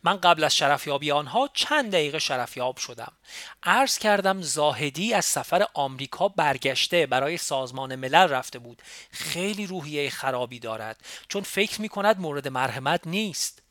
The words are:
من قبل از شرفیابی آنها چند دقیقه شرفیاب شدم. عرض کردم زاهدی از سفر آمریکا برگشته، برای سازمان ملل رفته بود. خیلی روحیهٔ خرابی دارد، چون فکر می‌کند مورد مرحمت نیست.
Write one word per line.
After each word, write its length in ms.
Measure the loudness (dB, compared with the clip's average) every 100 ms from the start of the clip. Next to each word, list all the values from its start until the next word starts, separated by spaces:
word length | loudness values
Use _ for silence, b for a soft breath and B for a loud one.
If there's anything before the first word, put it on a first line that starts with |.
من 140 | 2 4
قبل 260 | 4 6
از 120 | 4 4
شرفیابی 560 | 4 2 0 -2 0
آنها 380 | 0 0 0 0
چند 380 | -2 0 0 2
دقیقه 280 | 0 0 -2
شرفیاب 580 | -2 -2 -4 -4 -4 -4
شدم. 340 | -10 -10 -14 _ B B B B
عرض 340 | 2 4 4 2
کردم 440 | 4 4 4 0
زاهدی 720 | -2 2 2 2 -2 -2 0
از 120 | 2 2
سفر 420 | -2 0 2 2
آمریکا 540 | 0 -4 -4 -10 -2 0
برگشته، 800 | 2 2 2 0 0 2 2 4
برای 320 | 2 0 -2
سازمان 580 | -2 -4 -4 -6 -8 -6
ملل 320 | 4 6 6
رفته 320 | 2 -4 -14
بود. 220 | -16 -20 B B B
خیلی 560 | -10 -6 -4 -4 -4 -6
روحیهٔ 420 | -6 -6 -4 -4
خرابی 500 | -2 -4 -2 -4 -8
دارد، 420 | -8 -8 -8 -12 B B B
چون 160 | -8
فکر 380 | -4 -2 -2 -2
می‌کند 380 | -6 0 2 2
مورد 280 | 0 -4 -4
مرحمت 540 | -2 -2 -2 -2 -2 -2
نیست. 560 | -4 -4 -4 -6 -8 _